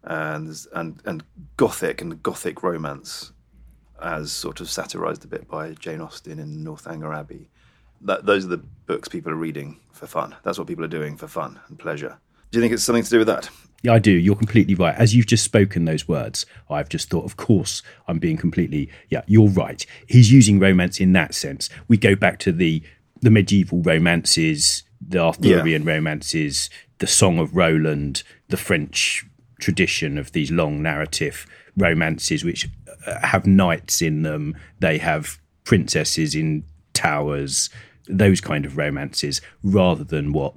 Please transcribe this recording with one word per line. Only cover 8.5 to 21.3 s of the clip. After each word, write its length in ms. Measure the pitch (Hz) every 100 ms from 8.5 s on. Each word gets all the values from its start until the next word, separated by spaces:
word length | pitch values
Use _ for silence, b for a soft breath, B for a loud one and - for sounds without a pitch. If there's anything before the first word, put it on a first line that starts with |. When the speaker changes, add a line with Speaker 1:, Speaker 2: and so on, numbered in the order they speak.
| 87
Speaker 1:
books 500 | - - - 85 -
people 240 | 90 80
are 40 | 78
reading 440 | 80 76 71 76 _
for 120 | _ -
fun. 300 | - - -
That's 160 | - 92
what 80 | 85
people 160 | 82
are 60 | 80
doing 260 | 80 76 76
for 100 | 78
fun 320 | - 73 65 _
and 100 | 76
pleasure. 380 | 85 76 73 - _ _ _
Do 80 | 113
you 20 |
think 120 | 117
it's 100 | 113
something 200 | - 117
to 60 | 113
do 80 | 117
with 100 | 110
that? 220 | 87 - b b _
Speaker 2:
Yeah, 120 | 120
I 60 | 117
do. 120 | 104
You're 240 | 92 87 101
completely 400 | 110 120 95 92
right. 180 | 87 -
As 200 | 117 113
you've 100 | 110
just 180 | 113
spoken 420 | - 113 98 90 82
those 220 | 78 -
words, 380 | 76 110 - - b b
I've 200 | 73 73
just 200 | 156 -
thought, 160 | 87 -
of 120 | -
course, 440 | - 104 85 - B B -
I'm 120 | 82
being 180 | 82 80
completely, 520 | 85 85 87 76 69 B B
yeah, 140 | - -
you're 200 | 107 104
right. 340 | 92 - - - B B
He's 240 | 123 110
using 280 | 135 107 101
romance 400 | 98 92 90 -
in 140 | 92
that 200 | 92 80